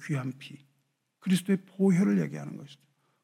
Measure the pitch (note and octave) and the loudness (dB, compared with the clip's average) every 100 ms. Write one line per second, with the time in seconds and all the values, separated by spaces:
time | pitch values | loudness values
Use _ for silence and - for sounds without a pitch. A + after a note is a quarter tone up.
0 | - C#3 B2+ B2 - - _ _ _ _ | -4 -4 -4 -10 -16 -20 _ _ _ _
1 | _ _ F#3+ F#3 - F#3+ - - G3 F3 | _ _ 0 0 2 -2 -2 0 4 4
2 | G3+ F#3+ D3 D3 - - - - _ _ | 4 2 0 -6 -10 -12 -16 -20 _ _
3 | _ _ | _ _